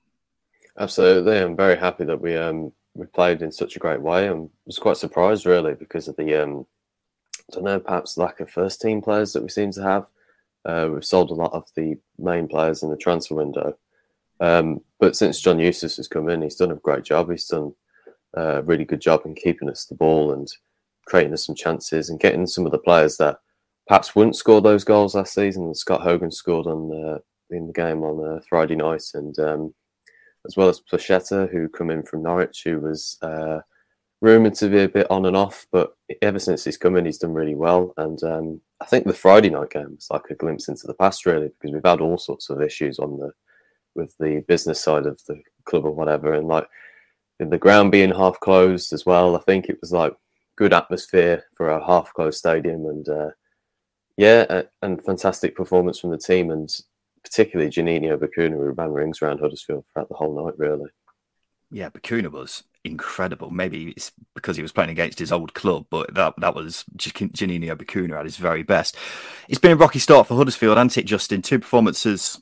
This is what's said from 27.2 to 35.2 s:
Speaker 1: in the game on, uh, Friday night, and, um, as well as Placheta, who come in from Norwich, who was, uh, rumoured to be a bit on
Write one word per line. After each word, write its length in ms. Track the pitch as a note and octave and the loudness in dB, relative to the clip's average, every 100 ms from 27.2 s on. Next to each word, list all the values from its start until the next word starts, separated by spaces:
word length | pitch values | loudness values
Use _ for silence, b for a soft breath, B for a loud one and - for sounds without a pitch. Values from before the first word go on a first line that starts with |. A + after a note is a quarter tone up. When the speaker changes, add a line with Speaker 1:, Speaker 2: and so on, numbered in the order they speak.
| - _ - | -12 _ -14
Speaker 1:
in 180 | F2 D#2+ | -12 -8
the 40 | |
game 320 | E2 E2+ D#2+ | -6 -4 -4
on, 240 | D#2 D#2 D#2 | -4 -6 -8
uh, 140 | D#2+ | -10
Friday 340 | - E2+ D#2+ D#2+ | -2 0 0 -2
night, 300 | D#2 D#2+ - | -2 -4 -8
and, 260 | D2 D2 D2 | -12 -10 -4
um, 340 | D2+ D2+ D#2 - _ _ b b b b - | -4 -4 -8 -14 _ _ b b b b -6
as 120 | G2 | 2
well 100 | F#2+ | 2
as 140 | F2+ | 2
Placheta, 680 | _ F2+ - F#2 - G2 F#2 | _ -6 0 0 0 -4 -2
who 200 | F2+ D#2+ | -4 -6
come 200 | - E2+ | -6 -6
in 140 | D#2+ | -6
from 200 | D2+ D#2+ | -8 -8
Norwich, 400 | D#2+ F2 F2+ - F2 | -4 -2 -2 -6 -6
who 160 | D#2 | -6
was, 360 | D#2 D#2 - - | -6 -8 -10 -12
uh, 400 | E2 D#2 D#2 D#2 - _ _ _ _ _ | -10 -8 -8 -8 -12 _ _ _ _ _
rumoured 360 | A2+ A2+ A2 G#2 | 6 8 6 2
to 120 | G2+ | 2
be 140 | G2+ | 4
a 80 | F#2+ | 4
bit 200 | G2+ - | 2 0
on 160 | F#2+ | 0